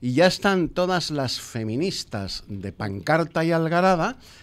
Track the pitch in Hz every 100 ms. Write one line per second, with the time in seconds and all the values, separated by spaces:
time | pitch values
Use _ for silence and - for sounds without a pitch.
0 | 123 127 180 - 202 185 156 - 180 180
1 | - 147 127 - - 117 110 117 185 -
2 | - 107 95 - - 101 98 - 107 98
3 | - 160 165 165 165 165 160 170 190 175
4 | 196 262 - -